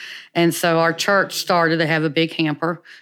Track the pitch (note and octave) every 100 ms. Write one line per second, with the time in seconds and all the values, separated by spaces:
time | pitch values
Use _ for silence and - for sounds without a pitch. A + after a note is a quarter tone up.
0 | - - - E3+ E3+ E3 F3 E3 E3 E3+
1 | - G3+ F3 - - F3+ E3 E3 D#3 D#3+
2 | D#3+ D3 E3 - D#3 D3 E3 E3 - -